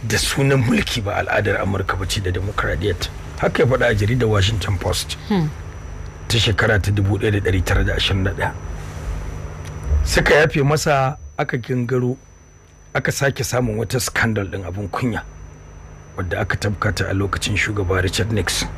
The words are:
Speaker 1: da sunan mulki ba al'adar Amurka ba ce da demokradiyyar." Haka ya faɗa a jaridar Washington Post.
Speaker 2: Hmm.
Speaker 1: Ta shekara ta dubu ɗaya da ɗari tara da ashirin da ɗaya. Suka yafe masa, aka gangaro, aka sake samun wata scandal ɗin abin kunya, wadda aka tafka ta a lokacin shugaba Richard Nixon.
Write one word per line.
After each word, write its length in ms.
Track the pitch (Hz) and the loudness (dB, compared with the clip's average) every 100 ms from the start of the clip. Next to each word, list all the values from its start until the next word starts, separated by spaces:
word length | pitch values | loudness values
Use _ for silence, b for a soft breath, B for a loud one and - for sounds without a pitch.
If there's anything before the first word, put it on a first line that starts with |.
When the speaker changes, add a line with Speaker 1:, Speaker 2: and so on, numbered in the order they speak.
| 113 | 0
Speaker 1:
da 100 | - | 0
sunan 440 | - - 139 135 113 | 0 2 4 4 4
mulki 360 | 113 95 120 | 2 0 -2
ba 100 | 101 - | -2 -2
al'adar 400 | - 107 101 98 | 0 0 2 0
Amurka 340 | 98 98 92 95 | 0 -2 -2 -2
ba 80 | 95 | -2
ce 140 | - | -2
da 100 | 92 | -2
demokradiyyar." 800 | 92 95 - 104 85 101 87 - - - - | -2 -2 -2 -2 0 0 -2 -6 -8 -12 -2
Haka 240 | 202 - | 0 4
ya 60 | 135 | 4
faɗa 180 | 123 123 | 4 4
a 40 | |
jaridar 340 | 107 104 127 113 | 4 2 2 2
Washington 480 | 107 95 110 - 98 | 4 2 0 -2 -2
Post. 380 | 101 90 - - - | -2 -2 -4 -8 0
Speaker 2:
Hmm. 200 | 208 151 - - - - - - - - | 0 0 -4 -12 -12 -12 -10 -12 -12 -2
Speaker 1:
Ta 80 | 113 | 2
shekara 440 | 110 101 113 107 | 2 2 4 4
ta 80 | 95 | 2
dubu 260 | 101 98 104 | 2 2 2
ɗaya 140 | 110 104 | 2 2
da 100 | 98 | 2
ɗari 140 | 95 | 2
tara 200 | 87 98 | 2 2
da 100 | 98 | 2
ashirin 300 | 85 - 98 | 0 0 0
da 80 | 95 | 0
ɗaya. 200 | - - - - - - - - - - - - - - - - - | 0 -4 -4 -10 -10 -10 -8 -6 -6 -6 -8 -10 -10 -10 -8 0 2
Suka 300 | - - - | 4 4 6
yafe 280 | 135 151 156 | 6 6 4
masa, 540 | 139 156 - 143 131 - - - | 4 4 4 4 2 0 -12 -4
aka 180 | 151 135 | -2 -2
gangaro, 580 | 110 127 120 127 123 127 - - - - - - - | -2 -2 2 2 2 -2 -8 -20 -20 -20 -20 -20 -6
aka 180 | 131 127 | -2 -2
sake 320 | - 139 - | 2 0 0
samun 340 | 127 123 123 107 | 0 0 0 0
wata 220 | 110 127 | 0 0
scandal 460 | - - 117 107 98 | 0 0 2 2 -2
ɗin 180 | 98 90 | -4 -6
abin 220 | 92 101 | -6 -4
kunya, 340 | - 127 107 - - - - - - - - - - | -2 -2 -2 -8 -16 -18 -18 -20 -18 -18 -18 -16 -8
wadda 240 | 92 95 | -4 -2
aka 160 | 104 - | -2 -2
tafka 360 | 107 104 104 | -2 -2 -2
ta 100 | 92 92 | -2 -2
a 20 | |
lokacin 420 | 95 98 95 - 101 | 0 0 -2 -2 0
shugaba 460 | - 104 90 95 | 0 0 0 2
Richard 300 | 92 - 98 | 0 0 0
Nixon. 360 | 110 - - - | 0 0 -2 -4